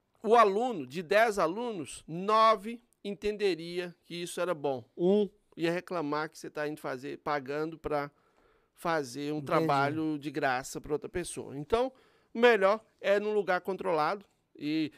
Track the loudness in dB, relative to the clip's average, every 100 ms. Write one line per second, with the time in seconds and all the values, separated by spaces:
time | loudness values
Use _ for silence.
0 | _ _ 4 8 8 4 0 -2 -6 -8
1 | 2 4 4 4 0 0 -6 -6 -10 -12
2 | -12 -8 2 4 6 4 -2 -12 _ _
3 | -12 -6 -6 0 0 0 -4 -6 -8 -12
4 | -12 -10 -8 -4 -2 -2 -2 -4 -8 -2
5 | 2 4 0 _ _ -4 -2 -2 -4 -6
6 | -4 -4 -4 -10 -12 -6 -6 -6 -8 -8
7 | -10 -10 -4 -4 -4 -6 -6 -8 -4 -4
8 | -4 _ _ _ _ _ _ _ -2 -2
9 | -2 -6 -6 -4 0 0 2 2 2 0
10 | -4 -4 -6 -2 0 -2 -4 -10 -4 -6
11 | -4 -8 -8 -10 -10 -10 -2 0 0 -4
12 | _ _ _ 4 6 8 4 2 _ _
13 | 2 2 2 0 2 0 -2 -4 0 2
14 | 0 -2 -8 _ _ -10 -4 -2 -2